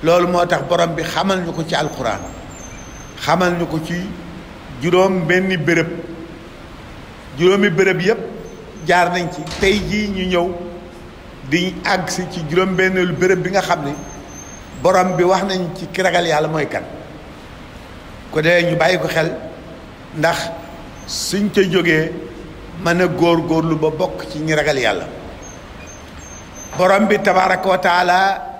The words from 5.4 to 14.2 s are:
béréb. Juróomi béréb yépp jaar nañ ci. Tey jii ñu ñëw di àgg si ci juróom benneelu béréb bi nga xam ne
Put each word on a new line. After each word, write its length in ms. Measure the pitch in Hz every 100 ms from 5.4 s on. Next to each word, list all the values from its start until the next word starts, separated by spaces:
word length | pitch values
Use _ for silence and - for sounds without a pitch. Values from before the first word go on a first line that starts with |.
| 190 185
béréb. 320 | 147 165 165 - - - - - - - - - - - - - - 131
Juróomi 300 | 175 196 202
béréb 320 | 170 190 175
yépp 180 | 185 226 - - - - - - 160
jaar 240 | 175 175
nañ 180 | 175 170
ci. 100 | - - -
Tey 180 | 196 202 160
jii 180 | 208 208
ñu 180 | 185 185
ñëw 220 | 180 180 175 - - - - - - - - 131
di 240 | 160 185 175
àgg 240 | 175 190 160
si 140 | - 180
ci 140 | 175 151
juróom 260 | 170 190 180
benneelu 360 | 185 185 180
béréb 300 | 147 180 185
bi 80 | 180
nga 100 | 196
xam 240 | 180 170
ne 80 | 143 147 - -